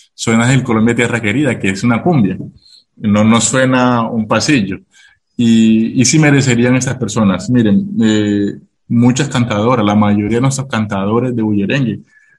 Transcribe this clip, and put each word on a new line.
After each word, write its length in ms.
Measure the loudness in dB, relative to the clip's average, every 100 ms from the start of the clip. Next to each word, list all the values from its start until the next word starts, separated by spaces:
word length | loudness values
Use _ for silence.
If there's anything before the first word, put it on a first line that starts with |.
| _
suena 400 | -8 -2 0 2
el 100 | 0
Colombia 320 | 0 0 2
Tierra 280 | 2 0 -2
Querida, 360 | -2 -2 -2 -2
que 120 | -2
es 120 | -2
una 180 | 0 0
cumbia, 340 | 0 0 0 -2 -12 -18 _ -20 _ _
no, 280 | -2 2
no 160 | 4 2
suena 640 | 2 0 0 2 2 0
un 260 | -2 -4 -2
pasillo, 520 | -2 0 0 -2 -8 _ _ -20 _ _
y, 640 | -2 2 4 4 2 0 0
y 20 |
sí 140 | 0 2
merecerían 560 | 4 2 2 2 2
estas 220 | 0 -2 -6
personas. 520 | -6 -2 0 0 0
Miren, 400 | 0 2 2 0 -2
eh, 560 | 0 0 0 -2 -2 -6 -16 _ -4
muchas 400 | 2 2 2 -2
cantadoras, 580 | -2 -2 0 0 0 2
la 80 |
mayoría 420 | 2 2 0 0 0
de 60 |
nuestros 240 | -2 -2 -4
cantadores 680 | -4 -4 -4 -2 -2 -2
de 60 | -2
bullerengue 600 | -2 -2 -2 -2 -2 -6 -12 _ _